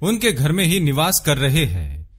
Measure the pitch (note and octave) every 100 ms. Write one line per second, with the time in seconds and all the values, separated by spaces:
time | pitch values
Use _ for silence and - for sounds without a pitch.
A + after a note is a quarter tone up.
0 | E3 A3+ A3+ C#3 C#3+ F3 F3 F#3+ D#3 C#3
1 | E3 F#3+ D#3+ C#3 C3+ D3 C#3+ F2+ D2 C#2
2 | D#2